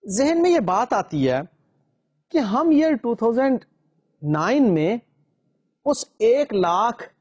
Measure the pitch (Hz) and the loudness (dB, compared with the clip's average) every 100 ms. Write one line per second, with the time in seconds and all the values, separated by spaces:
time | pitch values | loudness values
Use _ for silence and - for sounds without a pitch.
0 | - 196 277 330 349 339 185 185 247 214 | -6 -2 0 2 2 2 0 -2 -2 -4
1 | 180 151 131 127 165 _ _ _ _ _ | -4 -2 0 -2 -6 _ _ _ _ _
2 | _ _ _ 320 220 226 330 294 320 277 | _ _ _ -4 -2 0 2 2 2 0
3 | 233 233 226 233 269 254 - _ _ _ | -4 -2 0 0 0 -2 -4 _ _ _
4 | _ _ 147 151 170 277 254 165 156 233 | _ _ -4 -2 0 2 2 2 0 -4
5 | _ _ _ _ _ _ _ _ 277 294 | _ _ _ _ _ _ _ _ -4 -4
6 | - _ 220 262 285 202 180 175 226 233 | -6 _ 0 2 0 -2 0 0 -2 -4
7 | - _ | -16 _